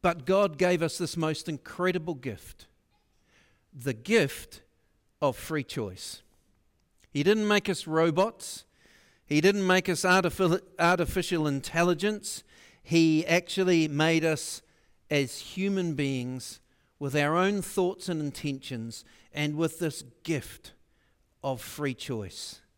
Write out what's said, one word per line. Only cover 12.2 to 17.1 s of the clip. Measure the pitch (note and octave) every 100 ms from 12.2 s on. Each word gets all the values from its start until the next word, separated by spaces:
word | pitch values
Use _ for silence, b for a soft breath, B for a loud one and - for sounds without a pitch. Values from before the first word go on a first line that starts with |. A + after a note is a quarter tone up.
| G#3 - _ b b b
He | - E3 D#3+ D#3 E3
actually | E3+ F3+ - F#3 E3+ D#3
made | C#3+ D#3+ D#3+
us | D#3+ D#3 - - _ _ _ _ _
as | D3 C3 -
human | - - G3 F#3+ F3 C#3+
beings | C#3 C3 B2 B2+ - - _ _ _ _
with | C#3